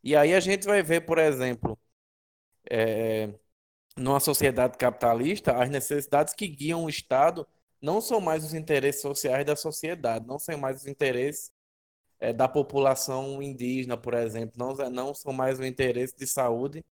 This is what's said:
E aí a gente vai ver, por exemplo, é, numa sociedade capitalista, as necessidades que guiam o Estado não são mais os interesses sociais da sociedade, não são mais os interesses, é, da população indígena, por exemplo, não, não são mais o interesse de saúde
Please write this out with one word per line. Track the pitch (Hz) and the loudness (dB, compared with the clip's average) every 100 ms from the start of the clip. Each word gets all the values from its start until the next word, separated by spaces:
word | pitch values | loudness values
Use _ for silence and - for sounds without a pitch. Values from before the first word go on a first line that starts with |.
E | 120 147 | 6 6
aí | 147 | 8
a | 185 | 6
gente | 180 196 196 | 4 0 4
vai | 202 | 2
ver, | 156 165 | 4 0
por | 165 160 | 2 4
exemplo, | 156 135 127 120 117 110 _ _ _ _ _ _ _ _ - | 4 4 -2 -2 -4 -6 _ _ _ _ _ _ _ _ -4
é, | 113 113 110 113 110 107 104 _ _ _ _ _ - | 0 2 0 0 -2 -4 -8 _ _ _ _ _ -6
numa | 131 139 | 0 2
sociedade | 147 139 143 123 127 - | 2 2 2 4 0 2
capitalista, | 123 117 120 117 139 202 - 123 | 0 2 2 2 0 0 0 2
as | 127 | 2
necessidades | 139 - 147 139 143 151 | 0 -2 -4 2 2 2
que | - 202 | -2 -8
guiam | 143 147 165 | -6 -4 -2
o | 160 | -4
Estado | 147 - 131 147 87 - _ _ _ | -6 0 4 4 2 -12 _ _ _
não | 139 196 | -2 -2
são | 226 226 | 0 0
mais | 170 160 | 2 -2
os | 156 | -2
interesses | 160 156 147 135 143 | -8 0 2 2 0
sociais | 143 143 139 131 | -4 -2 0 0
da | 143 147 | 0 -2
sociedade, | 160 147 156 170 123 113 113 | -4 -6 -8 -4 -2 -2 -6
não | 139 | -10
são | - 151 | -8 -6
mais | 135 135 | -4 -6
os | 139 | -10
interesses, | 139 139 123 135 156 - _ _ _ _ _ _ _ | -2 0 0 -2 -4 -14 _ _ _ _ _ _ _
é, | 120 | -4
da | 117 131 | 0 2
população | 151 139 139 135 131 - 131 135 139 | 2 0 2 2 2 -2 -4 -6 -8
indígena, | 139 131 123 131 123 117 | -10 -8 -4 -4 -4 -6
por | 120 | -2
exemplo, | 120 113 110 110 117 | -2 -2 -4 -8 -6
não, | 127 135 131 | -8 -4 -6
não | 127 131 | -4 -6
são | 143 147 | -8 -8
mais | 131 131 131 | -2 -2 -2
o | |
interesse | 131 127 131 120 131 - | -4 -2 0 0 -4 -6
de | 131 | -6
saúde | - 123 117 139 151 - | 0 0 0 -4 -8 -18